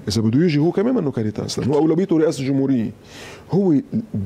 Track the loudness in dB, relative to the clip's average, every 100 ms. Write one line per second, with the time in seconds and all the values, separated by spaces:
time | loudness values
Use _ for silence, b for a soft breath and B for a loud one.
0 | -4 0 2 4 4 2 2 2 0 0
1 | -2 -2 -4 -4 -6 -4 0 2 2 2
2 | 2 2 2 0 -2 0 0 0 -2 -8
3 | B B B B B 0 2 2 0 -6
4 | -6 -8